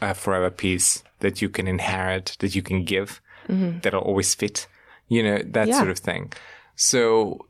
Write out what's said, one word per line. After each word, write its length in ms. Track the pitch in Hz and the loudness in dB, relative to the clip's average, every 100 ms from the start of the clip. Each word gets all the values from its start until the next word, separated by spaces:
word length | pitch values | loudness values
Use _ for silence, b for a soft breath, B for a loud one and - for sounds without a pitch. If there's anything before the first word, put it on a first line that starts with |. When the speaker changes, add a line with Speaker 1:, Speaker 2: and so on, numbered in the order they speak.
Speaker 1:
a 120 | 101 | -4
forever 360 | 92 101 92 90 | -2 0 2 0
piece 520 | - 98 90 - - - - | 0 0 2 0 -2 -6 -4
that 220 | 98 95 | -2 0
you 80 | 101 | -4
can 180 | - 92 | -2 -2
inherit, 680 | 90 - 92 92 95 92 - | -2 -2 -2 -2 -2 -4 -4
that 140 | 101 95 | -2 -2
you 60 | |
can 220 | - 95 87 | -2 -2 0
give, 360 | 95 98 - _ B B | -2 -2 -8 _ B B
Speaker 2:
Mm-hmm. 300 | 190 180 170 | -2 -2 -2
Speaker 1:
that'll 200 | 98 95 | -2 0
always 340 | 101 98 95 - | 0 0 0 0
fit, 320 | 104 - - b b b - | -2 -4 -10 b b b -2
you 160 | 117 | 2
know, 160 | 107 104 | 2 0
that 240 | - 113 156 | 0 0 2
Speaker 2:
Yeah. 80 | 269 | 4
Speaker 1:
sort 120 | 92 | 2
of 80 | 90 | 0
thing. 320 | - - - - B B B B | -4 -4 -6 -14 B B B B
So 640 | - 127 113 113 101 - | 2 4 4 4 2 -4